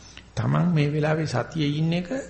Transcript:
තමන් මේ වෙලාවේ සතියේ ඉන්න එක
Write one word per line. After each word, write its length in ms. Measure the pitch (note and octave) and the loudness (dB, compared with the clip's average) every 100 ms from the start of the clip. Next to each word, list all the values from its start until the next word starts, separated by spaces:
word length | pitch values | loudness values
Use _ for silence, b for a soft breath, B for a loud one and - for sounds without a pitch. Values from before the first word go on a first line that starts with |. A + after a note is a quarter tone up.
| B B - | B B -10
තමන් 420 | - A2+ D3 E3+ | -4 0 2 2
මේ 160 | E3 D3 | 2 2
වෙලාවේ 380 | D3+ D3+ D#3 D#3 | 2 0 0 0
සතියේ 480 | A#2+ A#2+ E3 C#3+ D3 | -2 -2 -2 -2 0
ඉන්න 180 | D#3+ | 0
එක 160 | E3+ F3+ C4+ | 0 -2 -6